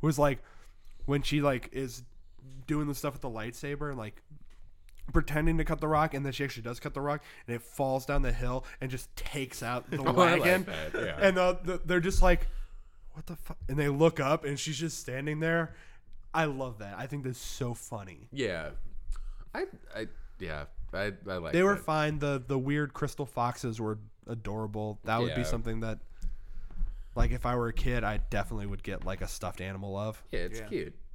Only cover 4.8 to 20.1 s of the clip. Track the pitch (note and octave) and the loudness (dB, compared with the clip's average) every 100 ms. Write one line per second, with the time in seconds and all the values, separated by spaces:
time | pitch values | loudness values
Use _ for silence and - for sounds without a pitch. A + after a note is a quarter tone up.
4.8 | - - - E3 D3 D3+ D#3+ D#3+ D#3+ D#3 | -18 -12 4 4 4 4 6 6 4 2
5.8 | D3+ D3+ D#3 C#3+ C#3 B2+ C#3 - B2 B2 | 4 4 4 2 -2 -2 -4 -4 -8 -6
6.8 | D3 C#3 C#3+ D3 - - - A#2+ - - | -6 -4 -2 -2 -6 -18 -8 -8 -8 -2
7.8 | C3+ C3 B2+ C#3 C3 A#2+ B2 B2+ B2+ - | 0 0 2 4 4 4 2 0 -6 -8
8.8 | C3 C3 - - - D3 C3 - A#2+ B2 | -6 -6 -8 -8 -6 -4 -6 -6 -4 -4
9.8 | - - C#3+ F3+ F3 F3 F3 F#3 - E3 | -2 0 4 8 8 8 6 6 4 -4
10.8 | D#3 - - D3 G3 F#3 F3+ F#3 F3+ F3+ | -4 -2 -4 6 6 8 4 4 -2 -2
11.8 | D#3+ F3+ E3+ F#3+ F3+ F3 - - - - | 2 4 4 8 10 10 4 0 -6 -8
12.8 | - - - - - D#3+ - - - C3+ | -14 -16 -14 -12 -10 -10 -8 -6 -2 2
13.8 | C#3+ C#3 D#3+ D#3+ C3+ D#3 C#3 C#3+ - C#3 | 2 6 6 6 2 2 0 -4 -4 -2
14.8 | E3 - - B2+ C#3+ D3+ D#3+ E3 D#3+ - | -4 -4 -6 -4 -2 0 2 2 0 -6
15.8 | - - - - - D#3+ D#3 C3 C3 A2 | -16 -18 -14 -14 -4 0 0 0 -6 -6
16.8 | G2+ G2 B2+ C#3+ C3 B2+ - - B2 A#2+ | -10 -8 -6 -4 -4 -6 -8 -4 -4 -4
17.8 | - A2 F#2+ F2 - C#3 A2+ F2 D2+ - | -8 -10 -10 -14 -12 -2 -2 -2 -4 -4
18.8 | - - - - - - - A#3+ F#4 - | -4 -4 -4 -4 -4 -8 -8 -6 -6 -8
19.8 | - - A2 | -12 -8 -8